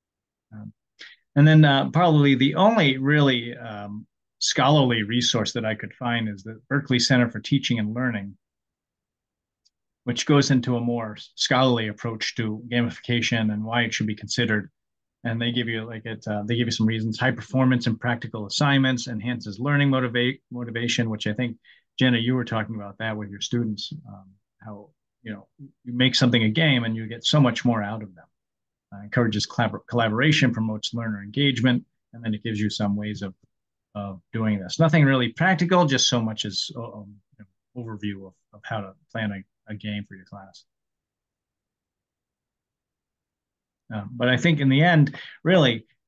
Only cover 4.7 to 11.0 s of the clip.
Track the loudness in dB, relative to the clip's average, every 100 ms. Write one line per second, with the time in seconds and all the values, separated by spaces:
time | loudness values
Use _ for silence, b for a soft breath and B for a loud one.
4.7 | 6 4 2 0 -2 0 0 -2 -4 -4
5.7 | -6 -8 -8 -4 -2 -4 -6 -12 -14 -4
6.7 | -4 0 0 4 4 4 0 0 0 2
7.7 | -2 -2 -2 -4 -4 -6 -14 _ _ _
8.7 | _ _ _ _ _ _ _ _ _ _
9.7 | _ _ _ -6 -4 4 4 6 2 2
10.7 | -2 -2 -4